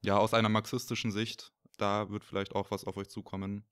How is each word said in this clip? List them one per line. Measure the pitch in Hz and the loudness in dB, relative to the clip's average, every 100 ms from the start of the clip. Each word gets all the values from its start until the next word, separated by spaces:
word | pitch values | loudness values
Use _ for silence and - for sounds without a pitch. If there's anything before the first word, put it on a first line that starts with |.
ja, | 104 101 | 4 4
aus | 110 | 6
einer | 113 110 | 6 6
marxistischen | 110 107 127 - 113 117 | 4 2 -6 -4 -4 -2
Sicht. | 101 113 - - _ _ _ | -2 -4 -6 -16 _ _ _
Da | 101 101 101 | 0 0 -2
wird | 104 | -6
vielleicht | - 98 98 | -6 -4 -2
auch | 98 98 | -4 -4
was | 98 | -4
auf | - 98 | -6 -8
euch | 98 | -8
zukommen. | - - 95 98 101 104 | -10 -10 -6 -4 -6 -10